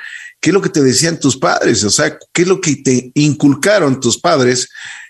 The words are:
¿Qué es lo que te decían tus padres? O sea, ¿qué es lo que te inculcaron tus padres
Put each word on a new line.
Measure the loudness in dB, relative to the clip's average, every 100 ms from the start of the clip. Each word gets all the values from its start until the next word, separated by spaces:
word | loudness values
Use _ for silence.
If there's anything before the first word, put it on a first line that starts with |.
| -14 -16 -18 _
¿Qué | 0
es |
lo | 2
que | 0
te | 2
decían | 2 2 -2 0
tus | -2 0
padres? | -2 0 0 0
O | 0
sea, | 0 -2 -4 -6
¿qué | -2
es | 0
lo | 0
que | -2
te | -2 0 0 -2
inculcaron | 0 0 2 2 2 0 2 0 0
tus | -2 0
padres | 0 2 2 0 -6 -14 -18 -18